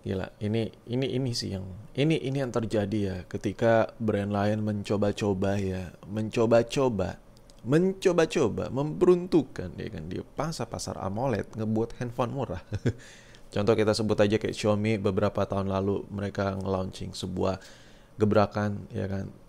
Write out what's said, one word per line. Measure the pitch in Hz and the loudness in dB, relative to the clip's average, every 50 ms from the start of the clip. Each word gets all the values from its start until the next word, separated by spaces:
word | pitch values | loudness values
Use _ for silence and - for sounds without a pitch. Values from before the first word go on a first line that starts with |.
| _ | _
Gila, | 101 98 95 90 - - - 104 | -4 -4 -2 -4 -6 -8 -6 -4
ini, | 104 107 113 113 - - - - | -2 0 0 -2 -4 -6 -14 -10
ini, | - 113 127 135 123 | -4 -2 -2 -2 -2
ini | - 127 139 123 120 | -2 -2 -2 -2 -4
sih | - - 98 95 | -4 -6 -6 -6
yang, | 95 95 95 92 101 107 - - | -8 -8 -10 -12 -14 -16 -10 -2
ini, | - 135 160 165 - | 0 2 2 2 0
ini | - 131 135 | 0 -4 -4
yang | 143 135 123 113 | -2 -4 -2 -2
terjadi | 120 113 101 - 107 101 98 107 110 | -2 -2 0 0 0 0 0 0 0
ya, | 101 95 92 90 87 | 0 0 -2 -6 -8
ketika | - - 98 - 107 95 - 120 113 113 113 110 - - | -8 -8 -4 -4 -4 -2 2 4 6 6 6 4 2 -2
brand | - 113 107 104 101 101 101 | -2 0 0 0 0 0 0
lain | 104 101 101 107 107 107 | 0 2 2 2 0 0
mencoba-coba | 107 107 107 104 98 - 110 101 104 101 101 - 110 104 101 92 98 98 98 | 0 -2 -2 -4 -2 -2 0 2 2 0 0 0 0 0 2 2 2 0 0
ya, | 101 98 95 92 92 92 82 - - - | 0 -2 -2 -4 -4 -6 -10 -14 -16 -14
mencoba-coba, | - 101 107 110 107 - 123 117 113 120 117 117 - - 147 135 131 117 95 92 87 90 - - - - - - - - - - | -8 -6 -4 -4 -2 2 2 4 6 6 6 4 4 0 2 2 2 2 0 -2 -4 -4 -10 -16 -20 -20 -20 -20 -20 -20 -14 -4
mencoba-coba, | 113 139 160 180 190 190 190 - 190 175 170 165 160 - 180 147 104 - 92 92 82 | 2 2 4 4 4 0 2 0 2 4 4 2 2 4 2 2 2 2 -2 -6 -4
memperuntukkan, | - 131 143 151 156 170 175 170 180 175 175 180 - 165 127 - - - 92 90 - | -4 -4 -4 -4 0 4 6 6 6 6 4 2 2 2 2 2 -6 -10 -10 -8 -8
ya | - 90 90 | -8 -10 -8
kan, | - 85 78 | -8 -10 -10
di | 82 - - - - - | -8 -8 -8 -8 -10 -6
pangsa | - 135 165 160 - 123 - | -4 -4 -4 -4 -6 -6 -6
pasar | - 107 - - - - | -6 -8 -6 -8 -8 -6
amoled | - 95 95 107 123 139 117 98 - - - | -6 -6 -4 -2 -2 0 0 -2 -2 -6 -6
ngebuat | 120 110 107 110 110 113 113 - | -6 -2 0 0 0 0 -2 -4
handphone | - 127 120 117 - 127 117 123 | -8 -8 -8 -2 -4 -4 -2 -2
murah. | 139 123 - 87 92 - - 104 101 - 131 - - - - | -6 -6 -6 -6 -10 -8 -8 -8 -2 -2 -2 -2 -2 -12 -20
<laughs> | - - - - - - - - - | -20 -20 -20 -20 -20 -20 -20 -6 -2
Contoh | 107 104 104 113 | 0 4 4 4
kita | 101 107 104 107 | 6 6 4 4
sebut | 110 110 104 104 - | 2 2 0 4 4
aja | 104 104 107 | 6 4 4
kayak | 107 - 98 90 | 2 0 -2 -4
Xiaomi | - - 107 104 104 104 110 113 104 | 0 2 2 2 2 2 0 0 2
beberapa | 98 104 95 98 101 101 - - 98 - | 2 0 2 2 0 0 0 0 -2 0
tahun | 98 98 95 | 0 -2 0
lalu, | 98 98 95 95 101 98 92 - - 98 | 0 0 0 2 2 0 0 -2 -6 -6
mereka | 101 101 101 98 - 98 98 95 98 | -6 -6 -4 -2 -2 -2 -2 -2 -2
nge-launching | 95 98 95 92 92 92 95 - 95 92 90 | -2 -2 -2 -2 -2 -4 -8 -10 -10 -10 -8
sebuah | - - 92 92 92 95 95 92 92 - - - - - - - - - - - - | -8 -8 -6 -2 0 0 0 -2 -4 -8 -16 -20 -20 -20 -20 -20 -20 -20 -20 -2 0
gebrakan, | 107 104 101 107 101 101 - 107 104 104 101 101 101 - - | 2 4 6 4 4 4 2 -2 -2 -2 -4 -6 -10 -10 -6
ya | 104 98 95 | -6 -4 -4
kan | 98 98 98 98 - - - | -4 -6 -6 -8 -12 -18 -20